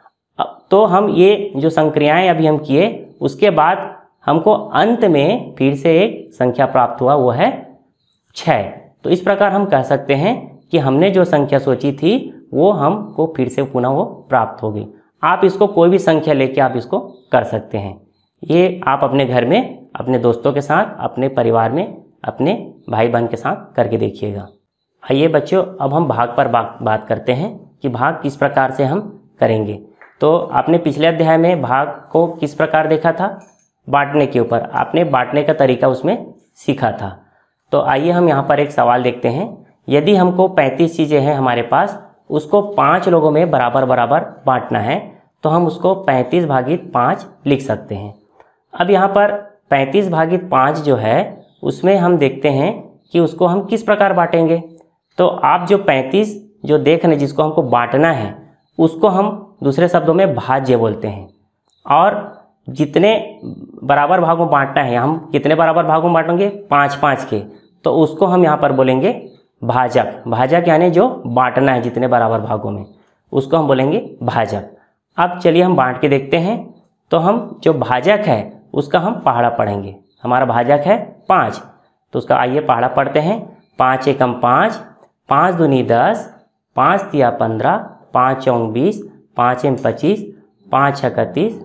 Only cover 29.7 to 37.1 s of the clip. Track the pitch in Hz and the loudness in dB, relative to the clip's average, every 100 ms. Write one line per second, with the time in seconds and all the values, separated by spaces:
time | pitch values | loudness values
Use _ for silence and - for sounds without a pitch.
29.7 | 104 - _ - _ 147 170 - 131 139 | -8 -14 _ -20 _ 2 2 0 -2 2
30.7 | 170 156 135 160 165 160 160 170 170 123 | 0 0 0 0 2 2 4 2 0 0
31.7 | 131 151 - - 160 165 - 147 - 156 | -2 -2 -8 -4 0 0 -2 -8 -4 0
32.7 | 156 156 156 170 160 196 - - _ _ | 0 0 0 0 -2 -4 -6 -20 _ _
33.7 | _ - 139 147 151 139 127 113 117 - | _ -2 0 0 0 0 0 0 -2 -2
34.7 | 131 - - 165 131 120 143 147 156 135 | -4 -2 -2 0 0 0 -2 0 2 2
35.7 | 123 - - 165 226 - - _ _ - | 2 0 0 -2 -4 -8 -20 _ _ -6
36.7 | 131 113 - 98 | -2 -4 -4 -12